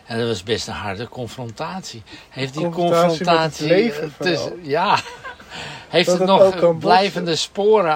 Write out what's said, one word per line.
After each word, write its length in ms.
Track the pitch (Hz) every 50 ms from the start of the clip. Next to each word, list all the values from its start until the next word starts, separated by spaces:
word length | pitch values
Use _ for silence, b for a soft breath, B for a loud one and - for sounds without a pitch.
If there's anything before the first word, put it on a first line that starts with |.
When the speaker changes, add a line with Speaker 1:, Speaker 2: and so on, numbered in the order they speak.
| B B
Speaker 1:
Ja, 80 | 120
dat 100 | 117 120 117
was 140 | 113 98
best 240 | 92 110 110 98 - -
een 60 | -
harde 340 | - 107 104 95 101 120 -
confrontatie. 960 | - 127 123 110 - - 123 117 110 - 156 170 180 190 - - - 113 101 B B B B B
Heeft 240 | B 131 135 135 131
die 80 | 151
Speaker 2:
Confrontatie 460 | 175 170 165 175 175 175 170 170 175 175
met 100 | 165 156
het 100 | 190 175
Speaker 1:
confrontatie, 380 | 170 160 160 156 147 - 151
Speaker 2:
leven 360 | 151 170 196 233 233 - 151
Speaker 1:
eh, 60 | 165 156 139 -
tussen, 280 | 185 180 170 - - -
Speaker 2:
vooral. 100 | - 175 175
Speaker 1:
ja. 320 | 143 139 165 185 208 - -
<laughs> 60 | - - 494 - - 523 480 - B B B B B B B B B B
Heeft 180 | - 170 175 175
Speaker 2:
Dat 100 | 180 175
Speaker 1:
het 100 | 185 185
Speaker 2:
het 100 | 196 190
Speaker 1:
nog 80 | 196
Speaker 2:
ook 100 | 190 185 175
kan 180 | 170 170 165 165
Speaker 1:
blijvende 520 | 160 170 175 185 202 196 - 175 180 170
Speaker 2:
botsen. 180 | 160 147 - -
Speaker 1:
sporen, 400 | - 202 202 214 214 208 180 160 151